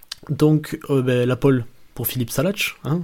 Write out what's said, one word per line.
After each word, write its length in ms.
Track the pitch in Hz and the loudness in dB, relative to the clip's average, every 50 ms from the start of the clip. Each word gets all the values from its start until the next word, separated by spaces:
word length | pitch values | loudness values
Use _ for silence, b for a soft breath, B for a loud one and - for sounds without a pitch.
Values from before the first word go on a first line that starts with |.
| - - - - - - | -20 -20 -18 -12 -10 -8
donc, 500 | 147 - 151 151 156 156 151 - - - - - | -2 2 4 4 4 4 0 -2 -10 -8 -4 -2
euh, 120 | 143 135 | 0 0
ben, 260 | 127 127 123 123 123 123 | 2 2 2 2 2 2
la 80 | 127 120 | 2 2
pole 280 | - 139 135 127 113 - - - - - - | 4 4 4 2 0 -6 -12 -20 -20 -16 -10
pour 140 | - 120 - | -8 -8 -6
Philippe 240 | - 127 120 - | -4 -4 -4 -4
Salač, 440 | - - 143 190 196 - - - - - - | -2 -2 -2 -2 -2 -2 -4 -6 -6 -6 -4
hein, 200 | 127 151 180 | -4 -2 -2